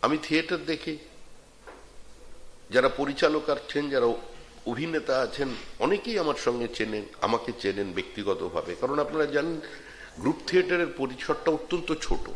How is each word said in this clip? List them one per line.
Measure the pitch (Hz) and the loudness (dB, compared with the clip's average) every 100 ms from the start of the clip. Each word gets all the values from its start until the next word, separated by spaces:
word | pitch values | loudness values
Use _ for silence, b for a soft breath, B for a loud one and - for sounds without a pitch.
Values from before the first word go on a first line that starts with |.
আমি | 120 151 | 4 2
থিয়েটার | - 156 160 180 - | 2 0 2 -4 -2
দেখি, | 156 - 151 - - - - - - - - - - - - - - - - - | -4 -4 -8 -12 -18 -18 -18 -20 -20 -20 -18 -18 -16 -16 -16 -16 -14 -14 -16 2
যারা | 127 127 | 6 6
পরিচালক | 123 143 139 160 151 151 | 4 -2 4 4 4 2
আছেন, | 143 - 143 147 | -2 0 -2 2
যারা | 135 120 117 - - - - - | 4 4 2 -4 -14 -18 -10 -4
অভিনেতা | 120 165 156 - 131 | -2 0 -2 2 2
আছেন, | 120 - 135 113 - - | 2 0 -2 -2 -10 0
অনেকেই | 160 202 240 214 | 2 2 0 0
আমার | 160 143 | 2 2
সঙ্গে | - 120 117 | 0 0 -2
চেনেন, | - 110 107 101 - | -2 -2 -2 -6 -2
আমাকে | 95 113 - 92 | 2 2 0 -2
চেনেন | 98 98 98 | -2 0 -2
ব্যক্তিগতভাবে, | 87 92 - 98 95 90 85 - 87 | -2 -4 -4 0 0 0 -2 -4 -2
কারণ | 127 147 | 0 0
আপনারা | 147 156 147 | 0 0 2
জানেন | 143 160 160 B B B B B - | 2 0 -4 B B B B B -2
গ্রুপ | - 156 - | -2 0 2
থিয়েটারের | 180 180 175 160 | 4 4 2 2
পরিসরটা | 131 131 127 - 147 - | -2 -4 -4 -2 2 4
অত্যন্ত | 151 - 175 151 156 | 2 0 -4 -2 -4
ছোট। | - 170 - | 2 2 2